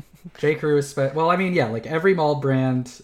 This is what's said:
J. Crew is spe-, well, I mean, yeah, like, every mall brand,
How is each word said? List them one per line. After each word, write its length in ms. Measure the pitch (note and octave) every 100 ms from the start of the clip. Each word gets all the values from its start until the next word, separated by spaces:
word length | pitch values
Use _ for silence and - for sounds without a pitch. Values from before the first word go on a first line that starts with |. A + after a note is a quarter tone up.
| - - F3 -
J. 160 | D3
Crew 240 | D#3 D3+ D3
is 100 | C#3
spe-, 260 | - C3+
well, 160 | D3+ E3
I 60 | F3+
mean, 160 | F#3+
yeah, 140 | F3 A2+
like, 200 | A2+ -
every 280 | D#3+ F#3+
mall 220 | F#3 D3+ C#3+
brand, 640 | C3+ C3 C3 B2+ B2 -